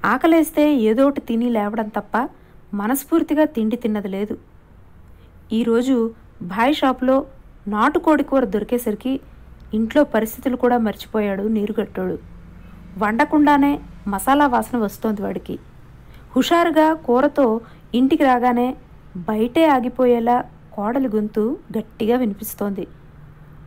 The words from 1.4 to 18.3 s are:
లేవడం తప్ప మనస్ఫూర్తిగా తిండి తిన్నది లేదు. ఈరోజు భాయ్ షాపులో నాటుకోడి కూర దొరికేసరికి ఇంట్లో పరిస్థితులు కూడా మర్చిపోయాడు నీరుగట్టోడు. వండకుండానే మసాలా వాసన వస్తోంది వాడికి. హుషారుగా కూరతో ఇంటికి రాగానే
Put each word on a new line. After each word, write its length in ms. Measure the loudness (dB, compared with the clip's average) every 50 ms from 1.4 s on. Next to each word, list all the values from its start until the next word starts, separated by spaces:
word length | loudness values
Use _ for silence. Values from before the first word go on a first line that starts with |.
| 0 0
లేవడం 380 | 0 0 -2 -2 -4 -4 -6 -4
తప్ప 420 | -6 -8 -8 -4 -4 -4 -4 -4 -8 -16 -20 -20 -20 -20 -16 -10 -8
మనస్ఫూర్తిగా 720 | -6 -2 -2 -2 -4 -4 -2 -2 -2 0 0 2 2 2
తిండి 300 | 0 0 -2 -2 -2 -4
తిన్నది 320 | -2 -4 -4 -4 -4 -4 -6
లేదు. 300 | -6 -6 -6 -6 -8 -12 -12 -20 -20 -20 -20 -20 -20 -20 -20 -20 -20 -20 -20 -20 -20 -20 -20 -20 -20 -20 -12 -4 -2
ఈరోజు 600 | -2 0 2 0 0 2 2 0 0 0 -2 -4 -10 -20 -20 -18 -14
భాయ్ 340 | -12 -10 -2 0 2 2 2
షాపులో 500 | 2 0 0 0 0 0 2 2 2 0 -4 -14 -20 -20 -20 -20 -14 -10 -6
నాటుకోడి 560 | -2 0 0 2 0 0 2 2 2 2 2
కూర 220 | 0 0 0 0
దొరికేసరికి 720 | 0 -2 -4 -4 -2 -4 -4 -2 -4 -6 -6 -4 -6 -6 -6 -8 -14 -20 -20 -20 -20 -20 -20 -16 -6 -4
ఇంట్లో 300 | -4 -4 0 2 2 2
పరిస్థితులు 520 | 2 0 -2 -2 -2 -8 -6 -6 -6 -4
కూడా 220 | 0 0 2 2 2
మర్చిపోయాడు 680 | 0 -2 -4 -6 -12 -8 -4 -4 -2 -2 -4 -4 -4
నీరుగట్టోడు. 760 | -2 -2 -2 -2 -2 -4 -4 -6 -6 -6 -6 -6 -6 -6 -8 -10 -16 -20 -20 -20 -20 -20 -20 -20 -20 -20 -20 -20 -18 -8 -4
వండకుండానే 840 | -2 -2 0 0 -2 0 2 2 4 4 4 4 4 2 0 -2 -6 -14 -20 -12 -8 -6
మసాలా 400 | -6 -4 0 2 2 4 4 2
వాసన 300 | 2 0 -2 -2 -2 -2
వస్తోంది 440 | -2 -2 -4 -4 -4 -4 -4 -2
వాడికి. 380 | -6 -6 -6 -8 -8 -10 -12 -12 -12 -18 -20 -20 -20 -20 -20 -20 -20 -20 -20 -20 -20 -4 0
హుషారుగా 580 | 0 2 2 4 2 2 2 4 4 4 4 2
కూరతో 680 | 0 0 0 2 2 2 2 2 2 2 2 2 -2 -6 -12 -20 -20 -20 -4 0
ఇంటికి 280 | 2 2 2 2 4 4
రాగానే 540 | 4